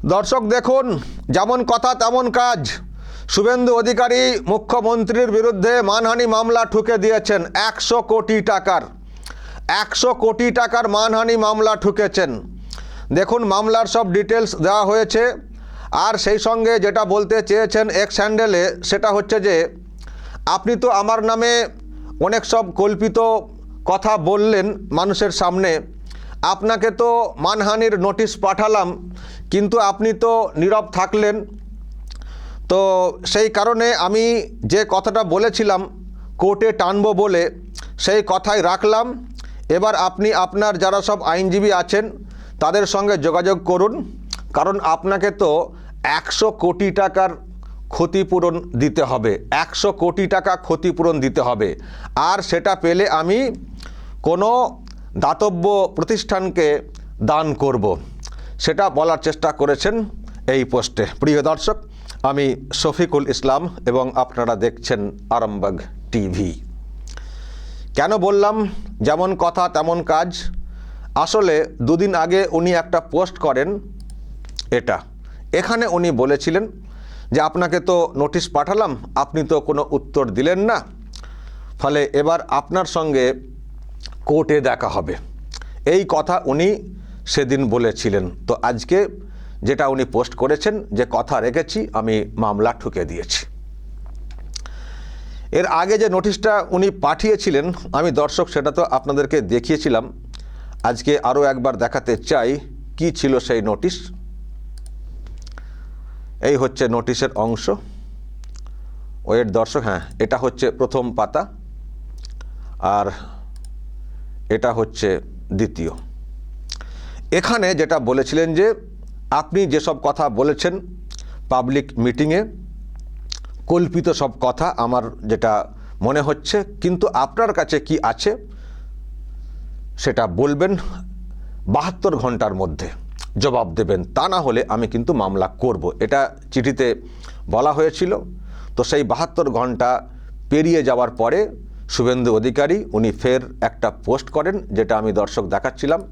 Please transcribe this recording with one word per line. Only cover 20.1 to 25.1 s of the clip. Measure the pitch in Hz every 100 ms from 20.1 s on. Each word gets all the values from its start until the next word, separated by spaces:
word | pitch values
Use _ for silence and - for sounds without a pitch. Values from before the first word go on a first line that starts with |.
| - - - -
আপনি | 185 202 233
তো | 247
আমার | 196 208 226
নামে | 220 226 233 240 220 - - - - -
অনেক | 170 226
সব | - 226 196
কল্পিত | 170 202 208 220 214 226 220 - - - -
কথা | - 190 214 214
বললেন | 160 202 214 208 190 208 -
মানুষের | 151 190